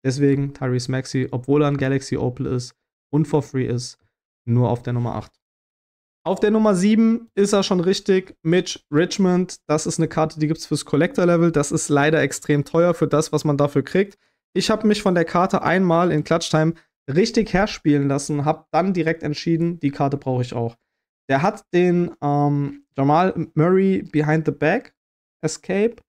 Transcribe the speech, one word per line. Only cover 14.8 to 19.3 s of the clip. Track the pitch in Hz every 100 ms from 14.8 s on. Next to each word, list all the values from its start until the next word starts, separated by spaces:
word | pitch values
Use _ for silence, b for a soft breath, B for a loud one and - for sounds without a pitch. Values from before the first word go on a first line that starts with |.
mich | 214 208
von | 202 180
der | 170
Karte | 175 190 196
einmal | - 180 185 165 175
in | 151 -
Clutch | 165 -
Time | 156 160 160 b _ -
richtig | 143 226 233 202
herspielen | 180 208 - 151 147 139
lassen, | 139 143 147
hab | 143 151 _
dann | 156 185
direkt | 180 160 165
entschieden, | -